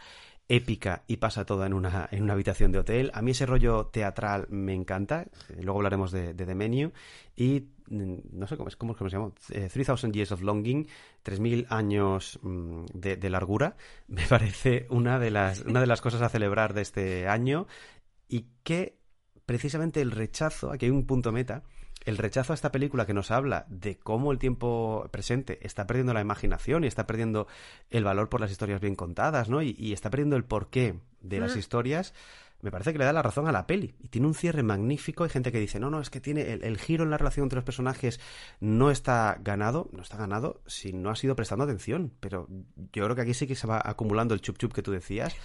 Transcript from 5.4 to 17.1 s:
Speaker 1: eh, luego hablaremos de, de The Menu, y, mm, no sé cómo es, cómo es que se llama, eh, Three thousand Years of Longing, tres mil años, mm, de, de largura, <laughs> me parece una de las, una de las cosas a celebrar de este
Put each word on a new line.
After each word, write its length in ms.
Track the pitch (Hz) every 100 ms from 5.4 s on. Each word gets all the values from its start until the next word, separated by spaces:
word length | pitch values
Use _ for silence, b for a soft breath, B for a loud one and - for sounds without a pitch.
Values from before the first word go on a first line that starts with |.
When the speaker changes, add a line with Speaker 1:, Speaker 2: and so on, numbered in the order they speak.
| -
Speaker 1:
eh, 100 | 85
luego 180 | 92 98
hablaremos 340 | 101 98 95
de, 200 | 95 85
de 120 | 87 90
The 100 | 92
Menu, 380 | 107 127 156 - B B B -
y, 300 | 123 139 139 - -
mm, 260 | 104 95 90 -
no 160 | 90 101
sé 80 | -
cómo 140 | -
es, 80 | -
cómo 160 | 117
es 40 | 113
que 120 | 95
se 80 | 98
llama, 160 | 107 - -
eh, 180 | - 95
Three 120 | 127
thousand 300 | 139 127 117
Years 180 | 104 101
of 100 | 92
Longing, 460 | 98 104 110 139 151 B B B
tres 200 | - 98
mil 260 | 113 120 120
años, 680 | 110 104 101 98 95 - -
mm, 440 | 101 90 82 82 85
de, 240 | 92 98 92
de 120 | 95
largura, 460 | 92 92 107 156 - -
<laughs> 160 | - -
me 180 | 87 82
parece 640 | 117 107 - 135 123 123
una 300 | 120 120 127
de 120 | 117
las, 280 | 107 98 98
una 180 | - 120
de 60 | 127
las 120 | 117
cosas 220 | 120 117
a 80 | 117
celebrar 440 | 117 101 104 107
de 100 | 101
este 440 | 98 - 95